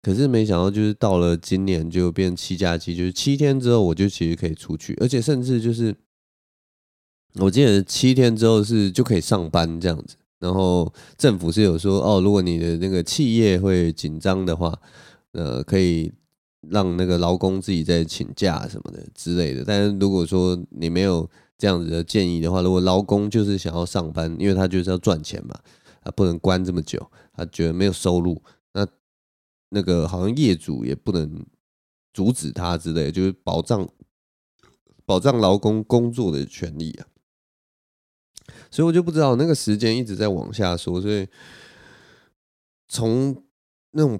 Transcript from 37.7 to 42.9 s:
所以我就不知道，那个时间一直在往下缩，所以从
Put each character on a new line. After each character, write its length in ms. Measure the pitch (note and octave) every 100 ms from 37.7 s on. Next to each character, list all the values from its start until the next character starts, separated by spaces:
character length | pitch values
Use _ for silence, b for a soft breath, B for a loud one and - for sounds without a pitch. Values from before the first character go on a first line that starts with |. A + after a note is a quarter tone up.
| _ _ _ _ _ _ - - B B
所 120 | -
以 20 | E3
我 60 |
就 100 | E3
不 100 | E3+
知 60 | D#3
道， 180 | C#3 A#2+
那 80 |
个 100 | D#3+
时 220 | C#3+ - G#2
间 200 | A2+ A#2
一 60 |
直 140 | A#2 G2
在 120 | G#2+
往 240 | F2+ G1+
下 240 | A2 F#2 F2
缩， 240 | - F2+
所 120 | G2+
以 140 | G#2 F#2+ B B B B B B B B B B _ _ _ _ _
从 560 | _